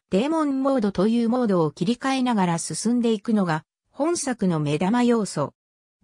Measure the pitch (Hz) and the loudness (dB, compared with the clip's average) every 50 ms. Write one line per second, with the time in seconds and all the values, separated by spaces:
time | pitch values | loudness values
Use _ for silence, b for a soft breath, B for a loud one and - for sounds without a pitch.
0 | b - - 190 247 294 330 320 311 285 269 269 262 277 269 262 208 202 - - | b -2 0 0 0 0 0 0 0 0 -2 0 0 0 0 0 0 -2 0 0
1 | 190 226 226 240 233 226 240 254 247 214 190 175 160 151 - - 175 185 240 - | 0 2 2 2 0 0 0 0 0 2 2 2 0 0 -2 -2 -2 -2 -2 -2
2 | - 269 269 262 254 254 240 208 185 175 170 165 - - 156 - - 214 240 247 | -2 -2 -2 0 0 0 2 2 2 0 0 -2 -4 -6 -6 -4 -2 0 0 2
3 | 226 233 220 208 - - 220 208 190 175 156 156 - _ _ _ _ _ _ - | 2 0 0 0 0 0 0 2 2 0 -2 -4 -6 _ _ _ _ _ _ -4
4 | 277 330 349 330 - 262 247 - 196 185 170 156 151 147 151 147 190 180 233 247 | -2 -2 -2 -2 -2 -4 -4 -2 0 0 0 0 0 0 0 0 0 0 2 2
5 | 240 240 240 233 202 - - 160 139 - - _ _ _ _ _ _ _ _ _ | 4 2 2 2 0 -2 -4 -4 -4 -4 -6 _ _ _ _ _ _ _ _ _